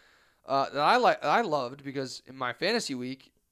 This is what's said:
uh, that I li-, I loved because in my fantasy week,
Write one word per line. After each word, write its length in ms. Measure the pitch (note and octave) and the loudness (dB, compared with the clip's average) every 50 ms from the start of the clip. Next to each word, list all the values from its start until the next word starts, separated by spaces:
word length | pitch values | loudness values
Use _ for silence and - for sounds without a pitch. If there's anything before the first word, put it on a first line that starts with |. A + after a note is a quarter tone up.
| _ _ _ _ _ _ _ _ _ | _ _ _ _ _ _ _ _ _
uh, 240 | - C3+ C#3 C3+ F2 | -2 0 0 0 0
that 100 | G2+ C#3 D3 | 0 0 2
I 160 | E3 E3+ D#3+ | 4 4 6
li-, 240 | A#3+ F#3+ C#3+ B2 - | 6 4 4 2 2
I 180 | D3 D#3+ G#3+ A#3 | 2 2 2 2
loved 400 | F#3 D3+ C#3+ B2+ A#2+ C3+ C#3 C3+ | 2 0 -2 -2 -4 -8 -12 -12
because 380 | C#3 B2+ C#3 C3+ B2+ - - - | -10 -6 -6 -6 -6 -8 -14 -18
in 100 | B2+ C3 | -16 -10
my 160 | C3+ C3 B2 A#2 | -6 -6 -6 -4
fantasy 420 | - D#3 F#3 A#3 A#3+ - - C3+ | -2 -2 0 0 0 -2 -4 -6
week, 380 | B2 B2 B2+ C3 - _ _ _ _ _ _ | -6 -6 -8 -10 -12 _ _ _ _ _ _